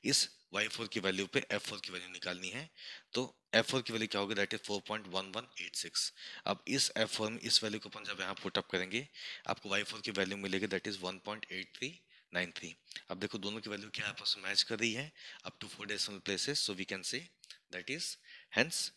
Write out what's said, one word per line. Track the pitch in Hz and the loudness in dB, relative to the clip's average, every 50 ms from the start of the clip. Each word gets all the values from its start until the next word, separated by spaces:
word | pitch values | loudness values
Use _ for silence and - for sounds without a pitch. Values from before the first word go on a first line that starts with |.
| - | 2
इस | 123 139 - - - - - _ _ - | 6 6 6 6 4 0 -16 _ _ 0
वाई | 98 107 110 | 0 0 0
फ़ोर | - - 117 101 - | 0 -4 -4 -2 -2
की | 113 | 2
वैल्यू | 92 95 95 92 98 92 - | 2 2 2 2 0 2 2
पे | 139 113 - | 0 2 2
एफ़ | - 104 - - | 0 0 0 -2
फ़ोर | 107 98 - | -6 -6 -6
की | 90 | -6
वैल्यू | 92 90 90 92 | -8 -8 -8 -8
निकालनी | 92 87 - 92 90 90 92 92 | -10 -6 -4 -4 -4 -4 -6 -6
है। | 98 123 151 165 _ - - - - - - _ - | -6 -6 -10 -10 _ -16 -12 -12 -12 -12 -14 _ -2
तो | 117 131 123 - _ _ _ - | -2 -2 -2 -6 _ _ _ 6
एफ़ | 113 113 - | 6 6 6
फ़ोर | - 131 | 2 0
की | 117 - 117 | 0 2 0
वैल्यू | 113 110 107 | 0 0 2
क्या | - 101 | 2 0
होगी, | 101 98 107 | 2 2 2
that | 98 101 98 - | 0 0 0 0
is | 107 - - | -6 -2 -2
four | 104 98 - - | -2 -2 0 -2
point | 107 107 104 95 87 | -4 -4 -4 -2 -2
one | 95 95 95 92 | -2 -2 -2 -6
one | 110 123 127 - - | -8 -8 -8 -12 -12
eight | 90 87 - - | -12 -6 -4 -4
six। | - 85 - - - - - - - - - - - | -4 -2 0 0 0 0 -4 -8 -14 -12 -12 -4 0
अब | - 101 - - - | 0 0 0 0 0
इस | 110 135 - - - - | 2 4 4 4 4 2
एफ़ | 110 107 - | 2 2 2
फ़ोर | - 110 107 | 0 0 0
में | 113 117 | 0 -4
इस | - 113 - - - | 0 6 6 6 6
वैल्यू | 107 104 110 | 4 -2 -2
को | - 104 | -6 -8
अपन | - 107 104 | -10 -10 -6
जब | 101 101 95 | -6 -4 -2
यहाँ | 95 92 98 - | -2 -2 -2 -2
पुट | - 95 - - | -2 0 2 0
अप | - - | 0 2
करेंगे, | - 90 92 92 95 117 139 - - - - - - - - - | 2 2 2 2 0 -2 -2 -2 -12 -12 -10 -8 -10 -6 -2 -2
आपको | - - - 101 | -2 -2 0 0
वाई | 98 101 104 | 2 2 2
फ़ोर | - 107 107 | 0 -4 -6
की | - - 104 95 | -4 -2 2 2
वैल्यू | 95 92 98 101 | 2 2 2 -2
मिलेगी, | 98 98 92 95 98 107 | 0 0 2 2 2 2
that | 98 92 - 110 | 0 0 0 -2
is | 101 92 92 | -4 -2 -4
one | 90 92 92 - 104 | -4 -4 -4 -6 -8
point | 104 104 - - | -6 -6 -6 -8
eight | 92 92 92 - _ - | -6 -8 -8 -8 _ -6
three | 123 139 175 175 _ _ - - _ _ - | -6 -6 -6 -10 _ _ -20 -20 _ _ 0
nine | 87 90 87 - - | 0 0 0 -2 -8
three। | - 85 80 _ _ - - - - - | -8 -8 -12 _ _ -14 -14 -14 -8 -8
अब | 92 92 | -4 -2
देखो | 104 104 - 107 | -2 -2 -2 -2
दोनों | 92 101 104 110 | -4 -2 -4 -4
की | 104 110 | -4 -4
वैल्यू | 104 101 104 107 - | -6 -6 -6 -8 -8
क्या | - 110 104 | -4 -4 -4
आपस | 101 - 101 101 - 101 | -4 -2 2 2 2 2
में | 95 | 2
मैच | 95 101 98 - | 4 6 6 6
कर | - 113 107 | 6 4 4
रही | 117 117 107 | 4 4 4
है, | 120 143 156 - - - - - - - - | 2 -4 -6 -10 -14 -14 -14 -14 -10 -12 -12
up | - - - | -10 -8 -10
to | - - | -10 -8
four | - 107 101 104 | -10 -6 -4 -2
decimal | 95 - - 104 95 - - | 0 0 -2 -2 -4 0 0
places, | 101 90 - - 143 147 - - | 2 2 2 2 2 2 2 0
so | 101 90 | 0 -2
we | 95 - - | -2 -4 -4
can | 95 90 - | -4 -2 -2
say | - 127 170 175 _ _ - - - - _ _ - | -4 -4 -6 -8 _ _ -20 -18 -18 -20 _ _ -8
that | 92 90 - 131 165 | -8 -4 -4 -4 -2
is | 170 - - - _ - - - - _ - 104 | -2 -4 -6 -8 _ -20 -20 -20 -18 _ 2 4
hence | 123 165 - - - - - | 4 4 2 -2 -2 -2 -6